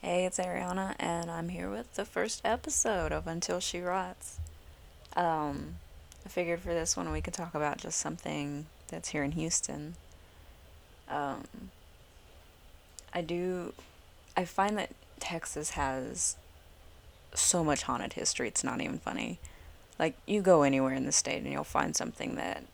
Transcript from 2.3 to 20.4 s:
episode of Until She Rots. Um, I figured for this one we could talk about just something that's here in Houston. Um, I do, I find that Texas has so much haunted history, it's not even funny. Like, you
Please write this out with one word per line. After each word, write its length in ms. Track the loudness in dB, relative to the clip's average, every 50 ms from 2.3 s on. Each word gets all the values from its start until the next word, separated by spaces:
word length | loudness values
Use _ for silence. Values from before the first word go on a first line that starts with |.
| -2 0 2
episode 680 | 2 2 2 0 0 2 2 2 4 4 2 2 2
of 160 | 0 0 -2
Until 320 | -2 -2 -2 0 0 0 0
She 220 | 0 -2 -2 -2
Rots. 580 | 0 2 2 2 0 -2 -6 -10 -12 -12 -8 -8 -8 -8 -10 -16 -18 -20 -20 -20 -20 -20 -20 -20 -18 -4 0
Um, 580 | 2 4 4 4 2 2 0 -2 -4 -6 -6 -8 -10 -12 -14 -18 -18 -18 -18 -20 -16 -16
I 40 | -4
figured 320 | 0 0 2 2 0 0
for 120 | 0 0 0
this 220 | 0 2 2 0
one 160 | 0 0 0
we 80 | 0 -2
could 140 | -2 -2 -4
talk 200 | -4 -6 -4 0
about 260 | 0 2 2 0 -2
just 200 | -4 -4 -2 -2
something 680 | -2 -2 -4 -4 -4 -4 -4 -2 -2 -4 -4 -6 -8 -10 -14 -18 -12
that's 220 | -10 -10 -8 -6 -4
here 140 | -2 0 0
in 100 | 0 0
Houston. 600 | 0 0 0 0 0 0 -2 -6 -6 -8 -8 -10 -12 -16 -20 -20 -20 -20 -20 -20 -20 -20 -20 -20 -20 -20 -20 -20 -20 -20 -20 -20 -20 -10 -4
Um, 340 | -2 -2 0 -2 -2 -4 -8 -12 -12 -12 -14 -14 -16 -18 -20 -20 -20 -20 -20 -20 -20 -20 -20 -20 -20 -20 -20 -20 -20 -20 -20 -20 -20 -20 -20 -20 -20 -20 -18 -4 -2
I 60 | -2
do, 540 | 0 0 0 0 0 0 0 -2 -4 -6 -8 -10 -16 -20 -20 -20 -20 -20 -20 -20 -20 -2 0
I 80 | 0 0
find 320 | 0 2 4 4 4 4
that 140 | 0 -2 -4 -6 -14 -20 -20 -12 -8
Texas 520 | -6 -4 -4 -4 -4 -4 -6 -4 -4 -4
has 680 | 0 0 0 0 0 -2 -4 -4 -2 0 0 0 -2 -4 -10 -20 -20 -20 -20 -20 -20 -20 -20 -20 -20 -20 -20 -20 -20 -20 -20 -8 -2
so 280 | 2 4 4 4 4
much 200 | 6 4 4 2
haunted 320 | 2 0 0 0 0 -4 -4
history, 340 | -2 0 0 0 0 -2
it's 160 | 0 0 0 0
not 160 | 0 0 0
even 200 | -2 -2 -2 -2
funny. 380 | -4 -4 -2 -2 -2 -4 -4 -8 -10 -16 -16 -16 -16 -18 -18 -18 -20 -20 0 2
Like, 160 | 2 2 2 -2 -2
you 160 | 0 2 4